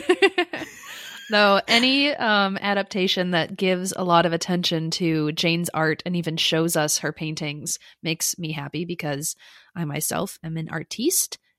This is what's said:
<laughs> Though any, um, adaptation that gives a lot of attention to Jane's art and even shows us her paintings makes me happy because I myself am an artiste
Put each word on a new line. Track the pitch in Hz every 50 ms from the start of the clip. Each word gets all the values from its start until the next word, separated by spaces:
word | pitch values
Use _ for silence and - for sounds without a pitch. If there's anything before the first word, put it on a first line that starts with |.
| - - 370 - - 381 - - 349 -
<laughs> | - - - - - - - - - - - - - - - -
Though | 214 208 208 202 202 196 -
any, | - 220 233 240 262 262 277 285 294 285
um, | - - 220 208 202 202 190 190 -
adaptation | - 202 202 196 196 196 - 208 180 185 - 190 180 180
that | 180 170 156 - 196
gives | - 196 185 185 180 180 190 185
a | - 190
lot | 180 170 170 170
of | 175 165
attention | 170 - - 180 175 175 - 170 160 160 160
to | 160 - 185 165 160 156 151 151
Jane's | 156 - - 170 165 170 175 170
art | - 156 160 156 156 - -
and | 180 180 175
even | 165 165 160
shows | 165 - - 165 160 165 170 170
us | 160 151 151 - -
her | - 147 151
paintings | - 156 156 156 - 165 147 143 147 147 160 - - - - - _ -
makes | 156 160 160 - - - -
me | 170 156
happy | 156 151 139 143 - 147 180
because | 170 180 165 - 151 143 139 151 - - - - - - - - _ -
I | 180 170
myself | 147 139 151 156 - - 80 185 196 - - -
am | 165 160 165
an | 160 -
artiste | 151 160 - - - - 233 320 370 - - - - - _ _ _